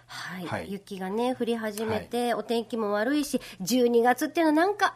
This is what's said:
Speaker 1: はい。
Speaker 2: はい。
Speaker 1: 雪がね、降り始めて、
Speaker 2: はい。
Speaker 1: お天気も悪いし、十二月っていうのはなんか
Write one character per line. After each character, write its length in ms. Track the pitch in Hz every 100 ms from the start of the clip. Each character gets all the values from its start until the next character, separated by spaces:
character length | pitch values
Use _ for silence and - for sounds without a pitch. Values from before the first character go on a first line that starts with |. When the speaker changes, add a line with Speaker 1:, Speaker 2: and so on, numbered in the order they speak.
| _
Speaker 1:
は 340 | - - 180
い。 60 | 160
Speaker 2:
は 140 | 107
い。 120 | -
Speaker 1:
雪 280 | 196 - 196
が 100 | 185
ね、 240 | 214 247
降 120 | 247 233
り 120 | 233
始 260 | 220 214
め 180 | 220 214
て、 240 | - 240 240
Speaker 2:
は 20 |
い。 60 | 214
Speaker 1:
お 80 |
天 200 | 214 233 226
気 120 | 226
も 140 | 208
悪 260 | 208 226 294
い 80 | 277
し、 160 | 247 - -
十 280 | 185 254 240
二 160 | 233
月 240 | 240 247 311
っ 20 |
て 120 | 339
い 20 |
う 100 | 320
の 80 | 302
は 60 | 370
な 40 |
ん 60 | 403
か 160 | 381